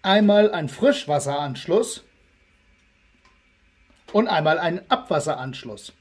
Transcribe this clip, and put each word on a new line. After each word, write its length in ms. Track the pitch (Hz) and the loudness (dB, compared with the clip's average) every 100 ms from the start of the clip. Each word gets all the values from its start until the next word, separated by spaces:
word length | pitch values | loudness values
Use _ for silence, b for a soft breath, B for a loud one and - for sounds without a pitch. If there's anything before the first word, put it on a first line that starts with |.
einmal 500 | 190 202 208 208 214 | 2 4 6 6 4
ein 160 | 175 151 | 2 -6
Frischwasseranschluss 1400 | - 254 285 - 147 139 143 143 127 - 196 - - _ _ _ _ _ _ _ _ _ _ _ _ _ _ _ _ _ _ _ _ - | 0 2 2 -2 -2 -2 -6 -6 -8 -2 0 0 -8 _ _ _ _ _ _ _ _ _ _ _ _ _ _ _ _ _ _ _ _ -2
und 160 | 208 233 | 0 2
einmal 300 | 175 156 160 | 0 2 0
einen 240 | 170 175 - | 0 -4 -4
Abwasseranschluss. 1040 | 254 - 156 156 127 131 - 117 104 - _ | -4 -2 -4 -2 -6 -8 -12 -14 -16 -18 _